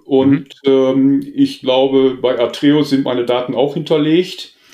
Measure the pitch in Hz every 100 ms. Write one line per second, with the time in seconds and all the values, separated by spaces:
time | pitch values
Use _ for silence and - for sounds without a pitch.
0 | - 135 135 143 - - 139 135 131 135
1 | 135 139 - 135 139 - 127 127 135 135
2 | 131 127 123 120 120 - 143 147 147 135
3 | 135 123 120 123 123 117 143 170 151 160
4 | 151 165 185 - - _ _